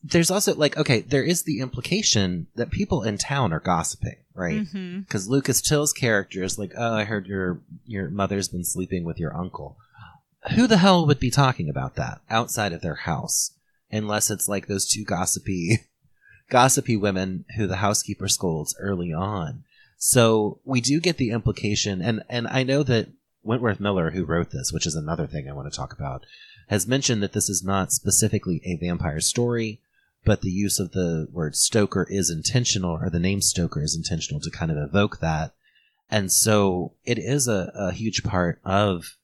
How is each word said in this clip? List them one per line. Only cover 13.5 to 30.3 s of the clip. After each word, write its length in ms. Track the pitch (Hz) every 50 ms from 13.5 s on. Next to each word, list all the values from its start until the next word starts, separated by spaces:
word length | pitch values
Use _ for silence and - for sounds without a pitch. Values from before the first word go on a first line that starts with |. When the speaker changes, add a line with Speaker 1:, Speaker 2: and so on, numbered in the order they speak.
| - _ _ _ _ _ _ _
Speaker 1:
Unless 400 | - 107 107 107 104 107 101 -
it's, 160 | 110 92 - -
like, 180 | 101 98 87
those 200 | - 101 98 -
two 180 | - - 104 107
gossipy, 720 | - 104 92 92 - - - - - 98 90 85 85 113 117 - _ _ _ _ _ _
<laughs> 360 | _ _ _ - - _ _
gossipy 460 | - 123 123 131 - - 131 - 117
women 480 | 104 95 104 98 92 95 95 92 90 - _ -
who 100 | 110 110
the 100 | 92 92
housekeeper 520 | 92 101 101 104 - - - 104 - 95 95
scolds 460 | - - - 92 82 78 78 - - -
early 340 | - 98 101 90 87 87 80
on. 520 | 78 92 98 107 98 82 78 - - - _ _ _ - _ _
So 640 | _ - - - 127 117 113 113 110 107 104 - _ _
we 160 | - 135 127
do 200 | 117 123 143 156
get 160 | 170 180 165
the 140 | - 131 113
implication, 720 | 110 117 110 117 104 - - 104 104 101 - 107 98 92 87
and, 200 | 107 117 107 - _
and 180 | - 120 117 -
I 140 | - 127 131
know 200 | 127 135 143 151
that 260 | 127 123 113 104 - - _ _ _ _ _ _
Wentworth 380 | 104 113 123 123 117 101 -
Miller, 300 | 98 101 101 92 85 80
who 140 | 76 95 90
wrote 260 | 73 82 85 85 -
this, 220 | - 73 64 - -
which 140 | 80 -
is 80 | 87 76
another 320 | 80 76 76 - 160 160
thing 220 | - - 151 139 127
I 40 | 69
wanna 160 | - 139 151
talk 220 | - - 127 117 -
about, 320 | - 143 139 131 65 - - - - - - - - - _
has 180 | 101 104 92
mentioned 360 | 107 123 139 135 - 123 107 101
that 100 | 98 -
this 160 | 104 - -
is 140 | 101 87 90
not 300 | 92 98 98 92 87 -
specifically 680 | - - 101 - - - 107 - 101 - 92 90 76 -
a 120 | 87 90
vampire 440 | 78 82 87 87 85 - 85 73 78
story, 600 | 82 - - - 120 120 120 117 113 110 107 - _ _ _ _ _ _ _ _ _
but 160 | -